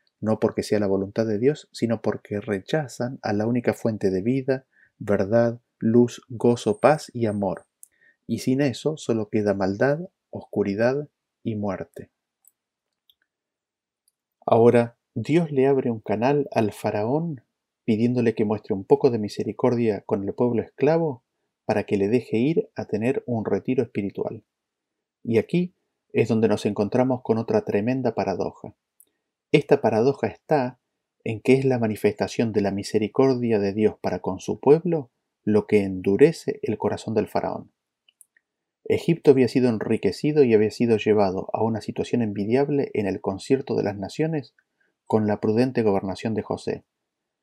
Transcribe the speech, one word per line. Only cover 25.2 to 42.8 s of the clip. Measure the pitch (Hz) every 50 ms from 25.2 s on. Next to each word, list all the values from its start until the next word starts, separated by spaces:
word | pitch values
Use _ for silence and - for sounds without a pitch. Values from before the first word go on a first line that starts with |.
| -
Y | - 113 110
aquí | - - - 175 180 180 _ _ _ _ _ _ _ _ -
es | - 117 110
donde | 120 110 110 110
nos | 104 104 - 117
encontramos | 101 - 104 101 - 123 127 131 127 120 -
con | - 113 110
otra | 120 - 143 143 -
tremenda | - 104 101 104 117 131 131 123 123 110
paradoja. | - 98 98 95 - 95 - - - - - - _ _ _ _ _ _ _ _ _ _ _ _ _ _ _
Esta | - 160 147 - 151 -
paradoja | - 113 110 127 117 135 139 - - 104
está | - - _ - 156 147 127 123 123 _ _ _ _ _ _ _ _ _ -
en | 117 113 104
que | - - 127
es | 131 131
la | 135 127 120
manifestación | 117 110 107 98 - 104 98 - 101 92 - - 120 113 101
de | 107
la | 101 101
misericordia | 95 101 101 - - 107 107 101 - - 131 135 131 123 123 117 113 104
de | 101 98 98
Dios | 107 107 104 - -
para | - 92 95 92
con | - 98 92 92
su | - - 101 -
pueblo | - 131 147 165 - 180 170 160 135 - _ _ _ _ _ _ -
lo | - 104 104 101
que | - 107 104
endurece | 98 95 95 92 92 98 98 98 139 165 160 - - - - -
el | - - 107 -
corazón | - 104 98 - - - 110
del | 107 98 -
faraón. | - 95 92 90 92 - - - _ _ _ _ _ _ _ _ _ _ - _ _ _ _ _ _ _ _ _ _ _ -
Egipto | - 107 - - - 170 - - 151
había | 139 135 127 117
sido | - 135 123 123
enriquecido | 113 104 - - 113 104 - 98 - - - 151 151 151 139
y | 120 113
había | 104 107 107
sido | - - 123 117 113 104
llevado | - 113 104 107 101 95 92 95 - - -
a | - 107
una | 117 113 104
situación | - - - - 104 - - 123
envidiable | 117 107 101 104 101 104 117 131 143 151 147 143